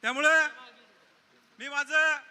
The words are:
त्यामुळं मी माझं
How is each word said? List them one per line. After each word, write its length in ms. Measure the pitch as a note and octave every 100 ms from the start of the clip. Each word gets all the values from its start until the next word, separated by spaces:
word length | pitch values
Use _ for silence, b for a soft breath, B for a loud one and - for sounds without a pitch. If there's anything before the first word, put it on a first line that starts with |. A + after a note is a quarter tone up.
त्यामुळं 460 | A3 C4 D4+ D#4+ D4+ - B3 - _ _ _ _ _ _ _ _
मी 100 | C4
माझं 480 | C#4+ C#4+ D#4 D#4 D4+ -